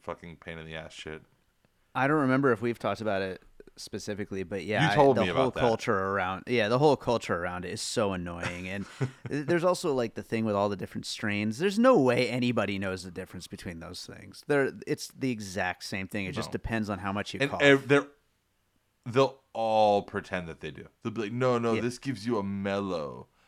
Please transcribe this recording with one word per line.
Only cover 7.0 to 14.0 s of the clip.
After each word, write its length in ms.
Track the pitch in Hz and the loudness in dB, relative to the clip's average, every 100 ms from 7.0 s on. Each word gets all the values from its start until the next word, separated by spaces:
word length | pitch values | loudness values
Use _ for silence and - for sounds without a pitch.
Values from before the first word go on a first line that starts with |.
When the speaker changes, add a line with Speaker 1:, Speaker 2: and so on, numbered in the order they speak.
| 131 113 - 87 | 2 -2 0 -2
Speaker 2:
around 300 | 87 90 90 | -2 -6 -8
it 60 | |
is 100 | 107 | -6
so 320 | - 123 101 | -4 0 0
annoying. 560 | 92 87 87 90 87 92 | 0 -6 -6 -6 -6 -6
And 160 | 101 95 | -8 -8
Speaker 1:
<laughs> 360 | - 131 - 123 | -6 -6 -6 -6
Speaker 2:
th-, 180 | 143 143 | -4 0
there's 200 | 170 175 | 2 2
also, 280 | 180 170 | 2 0
like, 200 | 131 117 | 0 -2
the 100 | - | -6
thing 220 | - 113 110 | -4 -2 0
with 100 | 101 | 2
all 140 | 101 | 0
the 80 | 95 | -2
different 280 | 104 107 - | -6 -8 -8
strains. 520 | - 107 104 110 110 | -4 -2 0 -2 0
There's 200 | 196 202 | 0 6
no 220 | 262 220 | 6 8
way 300 | 127 123 117 | 6 4 2
anybody 500 | 123 123 117 101 98 | 2 2 2 0 0
knows 240 | 98 92 | -2 -4
the 80 | 92 | -8
difference 340 | 87 90 92 - | -10 -10 -12 -14
between 360 | 98 95 82 | -12 -10 -10
those 240 | 85 90 | -12 -14